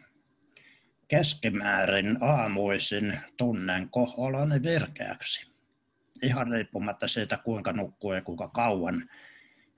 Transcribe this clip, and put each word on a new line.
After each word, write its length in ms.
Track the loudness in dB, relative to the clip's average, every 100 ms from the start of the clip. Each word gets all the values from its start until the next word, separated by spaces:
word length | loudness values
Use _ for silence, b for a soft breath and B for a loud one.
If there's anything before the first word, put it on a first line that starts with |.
| -20 _ _ _ _ b b b b b 2
Keskimäärin 1080 | 2 4 0 -2 0 2 2 4 2 2 2
aamuisin 960 | 4 2 2 0 2 2 0 0 -2 -2 -8 -2
tunnenko 760 | 0 0 -2 -2 -2 0 0 0
oloni 460 | -2 0 2 2
virkeäksi? 880 | 2 0 -2 -6 -8 -8 -6 -6 -8 _ _ _ _ _ _ -2
Ihan 260 | 0 2 0
riippumatta 600 | -2 -2 -4 -4 -2 -2
siitä, 300 | -2 -2 -2
kuinka 360 | -2 -2 -2
nukkuu 400 | -2 -4 -6 -4
ja 80 | -4
kuinka 260 | -4 -8 -6
kauan, 640 | 0 2 2 0 -2 -4 B B B B B B